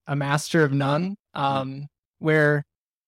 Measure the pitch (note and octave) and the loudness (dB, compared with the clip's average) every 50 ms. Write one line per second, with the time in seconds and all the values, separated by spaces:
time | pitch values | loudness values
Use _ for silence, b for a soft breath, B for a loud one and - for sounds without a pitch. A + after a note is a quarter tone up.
0 | _ - C#3 C#3+ C#3 C#3 C#3+ D3+ - - - E3 D3+ C#3 C#3 C#3 C#3 C#3 C#3+ E3+ | _ -6 -4 -4 -2 -2 -2 -2 -2 0 2 2 2 4 2 0 0 0 0 -2
1 | F3+ F#3+ G3+ - _ _ _ D3 C#3 C#3 C#3 C3+ C3 C3+ C3+ C#3 D3 - _ _ | -2 -4 -8 -12 _ _ _ -4 -2 -2 -2 -2 -4 -6 -10 -12 -14 -16 _ _
2 | _ _ _ _ - D#3 D#3 D#3 D3+ D3 D3 D3 D3 - _ _ _ _ _ _ | _ _ _ _ 0 2 4 4 4 4 2 0 -2 -6 _ _ _ _ _ _
3 | _ | _